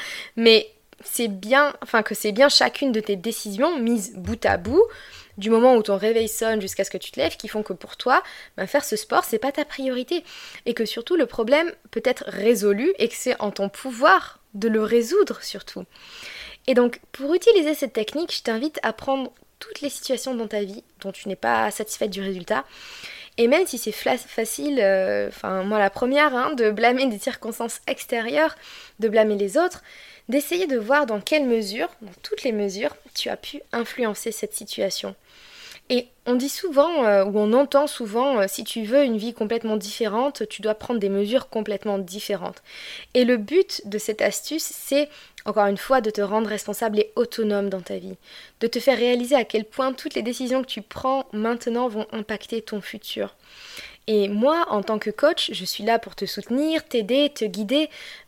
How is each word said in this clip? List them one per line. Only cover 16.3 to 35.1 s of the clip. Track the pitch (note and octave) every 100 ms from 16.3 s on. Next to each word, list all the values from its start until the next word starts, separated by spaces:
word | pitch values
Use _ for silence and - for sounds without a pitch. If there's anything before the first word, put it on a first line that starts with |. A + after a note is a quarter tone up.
| - - - -
Et |
donc, | B3 A#3+ A#3+ -
pour | - C#4
utiliser | F4+ A#4 G#4 D4+
cette | D4+ B3+
technique, | A3+ G#3+ D4 E4+ -
je |
t'invite | - A3+ C4+ -
à | A3+
prendre | A3 - C4+ B3 - _ _
toutes | - G#4
les | C#4+
situations | - - A#3+ C4+ A#3+
dans | G#3+
ta | G#3+
vie | G3 G#3 - _
dont | G3
tu | - G3+
n'es | F#3
pas | A3+ A3+ A3
satisfaite | - G#3+ - A3
du | F#3+
résultat. | G3 F#3 E3+ G#3+ - - - - - - - -
Et | A#3
même | D#4 F#4+
si | A#3+
c'est | A3+
fla-, | - - B3
facile, | - - A3+ - C#4+ C4+
euh, | G3 F#3+ F#3+ G3+ G3+
enfin, | - G3 F#3+
moi | G3 G#3+
la | G3
première, | - B3 C#4+ D4 B3
hein, | C#4+
de | C#4 A3
blâmer | G#3+ A#3 B3+ C4+
des | G#3
circonstances | - - A3+ A3+ A#3 - -
extérieures, | - - A#3 A3+ D4 D#4 - - - - -
de | A3
blâmer | A3 A3 G3+
les | G3+ A#3
autres, | F4+ - - - - - -
d'essayer | C4+ - F4 F4+
de | B3+
voir | G#3+ C#4+ C4
dans | G#3
quelle | - D#4 C4
mesure, | A3+ G3+ A3 E4+ -
dans | G3+ -
toutes | - G#4+
les | C4
mesures, | G#3+ G3+ F#3+ C#4+ - - -
tu | -
as | -
pu | - C#4+ -
influencer | - A3+ - A3+ G3+ A#3
cette | A3 G3+
situation. | - G#3 - G3 - -